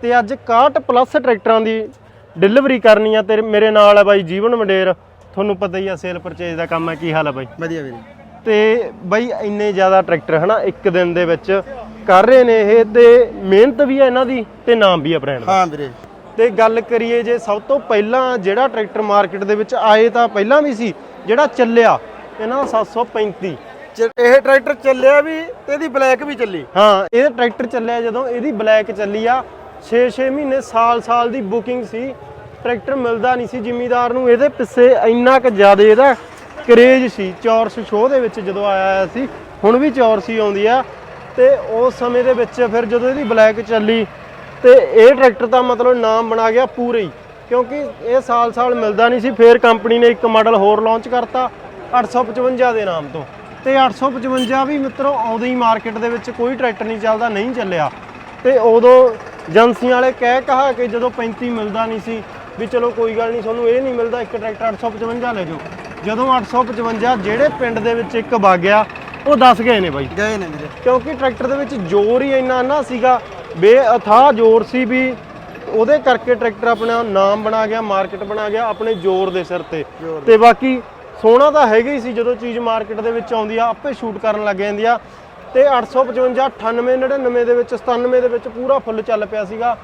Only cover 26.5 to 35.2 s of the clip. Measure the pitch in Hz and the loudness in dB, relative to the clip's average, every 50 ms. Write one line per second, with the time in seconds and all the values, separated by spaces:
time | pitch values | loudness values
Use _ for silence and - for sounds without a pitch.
26.5 | 185 160 135 - - 180 208 214 202 190 196 - - 233 269 294 240 240 247 240 | -6 -10 -10 -4 2 4 4 6 4 4 0 0 0 2 2 2 0 0 -2 -2
27.5 | 214 - 254 233 262 247 226 226 233 240 233 233 208 240 269 247 240 240 233 302 | -2 -6 -8 -6 -6 -6 -4 -4 -4 -4 -4 -4 -4 -6 -6 -6 -6 -6 -6 -6
28.5 | 233 202 220 214 220 214 214 220 214 190 214 196 202 214 220 233 247 262 240 - | -6 -4 -2 0 0 0 0 -2 -6 -6 -6 -6 -4 -4 -2 -2 -2 -2 -4 -10
29.5 | - - - - - - - - 226 233 247 247 - - 262 262 262 294 302 269 | -18 -20 -20 -20 -20 -20 -10 -4 0 0 0 0 -2 -4 -4 -4 -4 -4 -4 -4
30.5 | 262 269 254 - - 226 233 233 240 233 233 233 233 240 240 240 220 269 214 190 | -4 -4 -6 -4 -2 0 2 2 0 -2 -2 -2 -2 -2 -2 -2 -4 -6 -6 -4
31.5 | 214 233 208 240 247 247 233 185 - 226 247 277 254 - - - - - - - | -6 -6 -4 -6 -8 -8 -8 -10 -10 -10 -10 -10 -12 -16 -18 -20 -20 -20 -20 -20
32.5 | - - - 233 247 208 - - 269 269 247 240 226 226 202 247 254 247 240 202 | -20 -10 -6 -6 -6 -6 -6 -6 -6 -4 -2 -4 -4 -2 0 -2 -2 -2 -4 -8
33.5 | - 254 208 233 240 240 247 240 240 240 240 240 240 254 254 247 240 233 277 294 | -8 -8 -8 -6 -6 -6 -4 -2 -2 -2 0 -2 -2 -2 2 2 2 4 2 0
34.5 | 294 - 247 - - 247 240 254 254 - - 226 226 240 | 0 -4 -8 -4 2 4 6 6 6 4 2 2 2 2